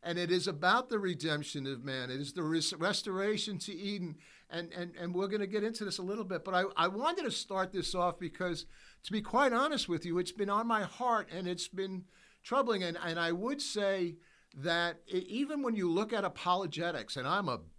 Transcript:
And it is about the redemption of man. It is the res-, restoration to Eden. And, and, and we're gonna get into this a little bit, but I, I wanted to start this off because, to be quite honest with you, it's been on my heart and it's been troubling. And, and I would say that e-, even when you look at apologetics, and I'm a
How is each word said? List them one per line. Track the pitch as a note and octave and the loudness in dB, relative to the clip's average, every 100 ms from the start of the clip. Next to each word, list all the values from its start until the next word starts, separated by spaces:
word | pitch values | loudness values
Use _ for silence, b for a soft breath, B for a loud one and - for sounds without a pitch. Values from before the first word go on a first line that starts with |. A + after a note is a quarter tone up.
And | - E3+ | -2 -2
it | F3 | 2
is | F3+ F#3 | 2 2
about | D3+ F3+ A3 - | 2 4 4 4
the | A3+ | 0
redemption | F#3+ E3+ D3+ D3 C#3 D3 C3+ | 0 -2 0 0 -2 -6 -4
of | C3+ | -6
man. | C3+ C3 B2+ | -4 -4 -4
It | C3 | -4
is | C#3+ | -4
the | - | -2
res-, | D#3 E3 D#3 | 0 2 0
restoration | F#3 E3+ G3+ - F#3+ G3 G#3+ A3 F#3+ | 0 0 0 0 0 2 0 -2 -4
to | - F3 | -6 -6
Eden. | G3 G3+ F3+ D3+ B B B | -4 -2 -4 -8 B B B
And, | E3 E3+ | -8 -8
and, | F3 F3 - | -6 -8 -6
and | F3 | -4
we're | F3+ G3 | -2 0
gonna | G#3 G3+ | 0 0
get | G#3 | 0
into | G#3 A3+ G#3 | -2 -2 -6
this | - | -4
a | |
little | F#3 G#3 | -4 -4
bit, | F#3+ F#3 | -4 -4
but | - F#3 | 2 2
I, | F#3+ - | 2 2
I | E3+ | 2
wanted | G3 C#4+ F4 | 2 0 0
to | D4 | -2
start | - - F#3+ F#3 | -4 -4 -2 0
this | F#3 - | 0 -2
off | F#3 F3 E3+ | 2 0 0
because, | E3 - F3+ E3 - B B B | -6 -4 -2 -2 -6 B B B
to | - | -4
be | G#3+ | -2
quite | G#3+ A#3+ C#4 | 2 4 6
honest | A#3 C#4+ D4 - | 6 2 2 0
with | E3+ F3 | -2 0
you, | E3+ | 0
it's | F3+ | 0
been | - G3+ | -2 0
on | G#3 A#3 | 2 2
my | A3 | 2
heart | F#3 - B3 A3+ E3+ | 0 -2 2 2 2
and | E3 F3+ | -4 -4
it's | F3 - | -4 -4
been | F3+ F#3+ F#3+ F3+ b b b | -4 -4 -6 -10 b b b
troubling. | - B3+ A#3+ G#3 | -2 2 4 2
And, | F3+ E3+ | 0 -2
and | F3 E3 | -2 0
I | E3 | 2
would | E3+ A3+ C#4+ | 2 0 -2
say | - G#3 G3+ G3 F3 E3 b b b C#3 | -2 0 2 2 0 -4 b b b -6
that | D3 E3+ E3+ E3 - | 0 2 2 -2 -2
e-, | F#3 F#3 | -2 -2
even | A3 C#4+ D4 | -2 -2 0
when | C4 A3 | 0 2
you | F3+ | 4
look | E3+ G#3+ | 2 2
at | A3 | 0
apologetics, | G3 - F3+ F3+ F#3+ D3 E3+ D#3 G#2+ - | 0 -2 2 2 2 -2 -2 -2 -4 -4
and | C3 | 0
I'm | F#3 F3+ | 2 2
a | A#2+ - | -2 -4